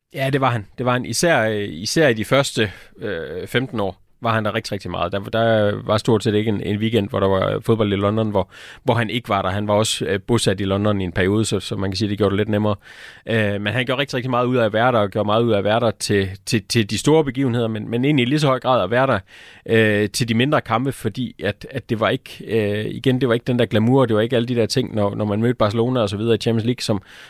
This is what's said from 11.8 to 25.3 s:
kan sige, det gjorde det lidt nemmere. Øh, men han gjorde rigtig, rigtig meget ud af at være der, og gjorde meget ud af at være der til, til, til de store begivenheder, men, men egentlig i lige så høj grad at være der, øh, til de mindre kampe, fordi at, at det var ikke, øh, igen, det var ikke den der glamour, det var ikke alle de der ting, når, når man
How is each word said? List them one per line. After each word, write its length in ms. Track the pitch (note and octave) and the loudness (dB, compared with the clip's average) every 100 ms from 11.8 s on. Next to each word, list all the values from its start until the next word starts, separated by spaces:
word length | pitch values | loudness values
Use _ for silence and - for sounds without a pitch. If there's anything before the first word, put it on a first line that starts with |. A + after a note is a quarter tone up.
| G2 | -4
kan 60 | F#2+ | -2
sige, 120 | G#2 | -2
det 100 | G2+ | 0
gjorde 120 | G2+ | 0
det 60 | G2 | 0
lidt 120 | G#2+ | 0
nemmere. 260 | G#2 G#2 G2 - - - - - | 0 0 -2 -8 -20 -20 -16 -4
Øh, 320 | A2+ G#2 G2+ | -2 0 -2
men 120 | G#2 | -4
han 140 | A#2 B2 | -2 -2
gjorde 140 | B2+ | -2
rigtig, 140 | C#3+ | -2
rigtig 160 | C3 B2+ | -4 -2
meget 160 | B2 B2 | 0 0
ud 100 | B2+ | 2
af 80 | |
at 80 | A2 | 2
være 200 | G#2+ B2 | 2 2
der, 60 | A#2 | 2
og 120 | G2+ | 0
gjorde 160 | G#2+ G#2 | -2 0
meget 160 | A2 | 2
ud 100 | A#2+ | 2
af 60 | G2+ | 2
at 60 | |
være 160 | G2+ A2+ | 2 2
der 100 | A#2+ | 0
til, 380 | - - G2+ F#2 F#2+ - | -2 0 0 0 -6 -2
til, 160 | A2+ - | -2 0
til 220 | A#2+ G2+ | -2 0
de 80 | G#2 | 0
store 260 | C3 D#3+ | 2 2
begivenheder, 440 | D3 A#2+ C3+ A#2+ A2+ | 2 -2 -2 0 -2
men, 220 | A2 G#2+ | -4 -4
men 140 | A#2 | -2
egentlig 180 | C#3 D3 | 2 2
i 40 | A#2+ | 2
lige 140 | D3+ | 2
så 60 | C#3+ | 2
høj 140 | C3 | 0
grad 240 | A#2+ B2 | 2 2
at 60 | F#2 | 2
være 160 | A#2+ C3+ | 2 2
der, 120 | G#2 - - - - - | 0 -4 -20 -20 -14 0
øh, 420 | A2 G#2+ G#2 G#2 | 2 4 2 0
til 180 | - A#2 | -2 -2
de 60 | |
mindre 260 | A2+ C3+ D3+ | 0 2 0
kampe, 320 | - A2+ C3+ | 0 -2 -2
fordi 420 | - A2+ C3 A#2+ - | -4 -6 -6 -8 -6
at, 220 | G2 - - | -6 -6 -8
at 200 | C3+ - | -10 -4
det 100 | A2 | 0
var 80 | G#2 | 0
ikke, 360 | C3 - - - | 0 -6 -16 -4
øh, 400 | A2 G#2 G#2 G#2+ | -2 0 -2 -4
igen, 260 | A#2+ C3 B2+ | -2 0 2
det 80 | B2+ | 2
var 60 | |
ikke 120 | A#2 - | 0 0
den 120 | B2 | 0
der 80 | A#2 | 2
glamour, 400 | A2 A2 C3+ A#2+ | 2 4 4 4
det 100 | G#2+ | 2
var 60 | |
ikke 140 | A2+ A#2+ | 2 0
alle 120 | A#2+ | 0
de 60 | |
der 120 | A#2+ G#2+ | 0 0
ting, 280 | C3+ A#2+ | 0 -2
når, 200 | G#2+ G2+ | 0 0
når 100 | G#2+ | 0
man 160 | G#2 | -2